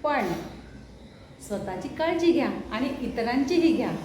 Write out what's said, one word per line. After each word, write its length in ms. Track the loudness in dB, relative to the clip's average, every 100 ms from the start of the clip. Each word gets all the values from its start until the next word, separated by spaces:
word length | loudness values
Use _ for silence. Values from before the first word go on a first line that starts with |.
पण 240 | 0 0 0 -2 -6 -14 -16 -18 -18 -20 -20 -20 -20 -20 -8
स्वतःची 400 | -6 -4 -6 -8
काळजी 440 | -2 0 4 4
घ्या 180 | 6 2 -2 -6
आणि 180 | -4 -4 -2
इतरांचीही 720 | -4 -2 0 2 4 4 6
घ्या 180 | 4 0 -4